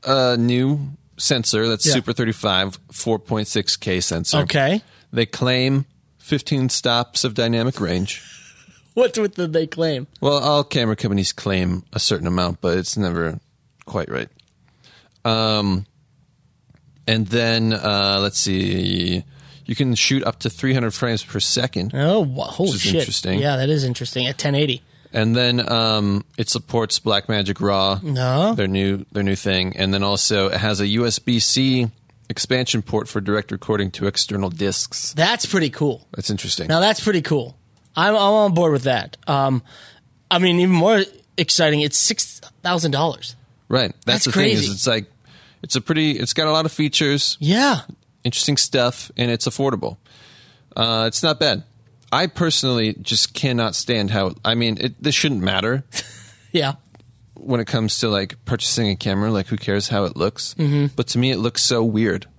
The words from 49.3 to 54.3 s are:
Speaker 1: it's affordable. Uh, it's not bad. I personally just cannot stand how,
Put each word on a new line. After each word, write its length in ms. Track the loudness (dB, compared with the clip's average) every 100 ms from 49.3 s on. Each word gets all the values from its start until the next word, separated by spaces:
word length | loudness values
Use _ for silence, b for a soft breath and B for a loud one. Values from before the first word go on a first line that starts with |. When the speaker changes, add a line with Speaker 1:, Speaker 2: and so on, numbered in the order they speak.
Speaker 1:
it's 160 | 0 -2
affordable. 480 | -2 -2 -2 -6 -10 _ b b b b b b -4
Uh, 280 | 0 2 0
it's 160 | 2
not 180 | 0 2
bad. 220 | 2 0 -4 _ _ _ -2
I 160 | 0 0
personally 680 | 0 0 2 2 0 0 -2
just 320 | -2 0 0
cannot 400 | 0 0 0 0
stand 360 | -2 -2 0 0
how, 220 | 0 -2